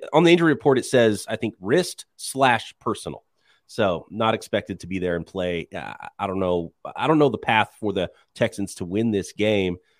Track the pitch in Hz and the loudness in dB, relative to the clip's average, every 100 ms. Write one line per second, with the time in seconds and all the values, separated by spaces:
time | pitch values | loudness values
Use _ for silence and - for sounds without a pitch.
0 | - 151 170 170 165 135 147 127 - 127 | 4 4 6 6 4 2 2 2 2 4
1 | 113 101 - 113 113 - 95 165 180 - | 4 2 -4 -6 -6 -6 0 0 0 -10
2 | - - - 131 131 117 - - 117 101 | -20 -16 -10 2 2 2 -2 -8 -6 -6
3 | 80 71 _ _ _ _ _ - 101 85 | -8 -12 _ _ _ _ _ -2 0 0
4 | - 104 113 113 - 104 - 92 90 92 | -6 -2 0 0 -2 -4 -4 -10 -6 -4
5 | 90 87 82 95 90 87 - 87 52 - | -2 -4 -6 -6 -4 -4 -8 -12 -12 -14
6 | - - 98 95 92 87 82 _ - - | -16 -8 -6 -2 0 0 -4 _ -14 -6
7 | 131 156 143 104 - 110 101 - 104 98 | 0 4 4 2 2 2 2 -4 -4 -2
8 | 85 _ _ - 113 - 98 - 87 101 | -4 _ _ -2 -2 -2 -8 -8 -6 -2
9 | 117 101 90 - 107 104 92 90 _ | 0 -2 -4 -2 0 2 0 -4 _